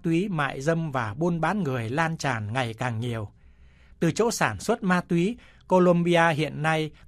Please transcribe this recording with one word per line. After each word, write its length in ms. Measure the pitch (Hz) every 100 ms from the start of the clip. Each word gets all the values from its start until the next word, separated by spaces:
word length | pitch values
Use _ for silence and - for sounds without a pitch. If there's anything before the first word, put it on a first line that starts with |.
túy, 260 | 170 165 214
mại 320 | 160 139 135
dâm 300 | 143 165 160
và 220 | 131 110
buôn 280 | 107 170 170
bán 220 | 165 208
người 260 | 147 127 110
lan 280 | 147 165 160
tràn 360 | 143 117 104
ngày 200 | 123 120
càng 260 | 110 127 110
nhiều. 300 | 123 113 104 - - - - - - -
Từ 120 | 170
chỗ 200 | - 226
sản 280 | - 143 101
xuất 240 | - 226
ma 180 | 185 180
túy, 360 | - 170 185 240 - - -
Colombia 680 | 185 180 175 170 170 165
hiện 280 | 151 147 135
nay 300 | 156 160 156 -